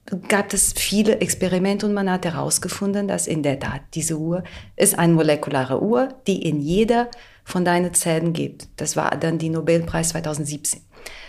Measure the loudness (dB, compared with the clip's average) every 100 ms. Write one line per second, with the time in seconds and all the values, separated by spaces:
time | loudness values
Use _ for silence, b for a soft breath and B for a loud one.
0 | -10 -8 0 0 0 0 0 0 0 2
1 | 4 2 0 -2 0 2 2 0 0 0
2 | 0 0 -2 -2 -2 -2 -4 -4 -2 -2
3 | -2 -2 -2 -2 0 -2 -4 -8 -8 -6
4 | -4 -4 -2 -4 -6 B B 0 2 4
5 | 4 6 4 2 0 -2 0 0 2 2
6 | 0 -2 -2 -2 0 -2 0 2 4 2
7 | 0 B B B -6 0 2 2 2 0
8 | 0 0 0 -2 -4 -8 -16 -10 -4 -2
9 | 0 0 0 0 -2 -2 2 2 2 -2
10 | -2 -2 -4 -4 -6 -6 -6 -6 -10 B
11 | B B